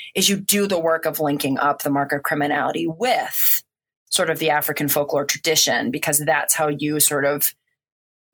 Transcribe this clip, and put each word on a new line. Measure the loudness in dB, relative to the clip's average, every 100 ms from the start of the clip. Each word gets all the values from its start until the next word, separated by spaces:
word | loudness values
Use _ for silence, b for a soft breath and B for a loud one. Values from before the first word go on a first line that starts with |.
| B
is | 0 2
you | 2
do | 0 2 2
the | 2
work | 2 2 0
of | 0
linking | 0 0 0 2
up | 2 2
the | 0
mark | 0 0
of | -2
criminality | -2 0 0 0 0 -2 -4
with | -2 0 0 -2 -4 -6 -10 -16 _ _ _ _
sort | -2 0
of | 0
the | 0
African | 0 0 -2 0
folklore | 0 0 -2
tradition, | -2 -2 0 2 2 0 -2
because | -2 -2 0
that's | 2 0 0
how | 0 0
you | 0 -2 0
sort | 2 2
of, | 0 0 -2 -4 _ _ _ _ _ _ _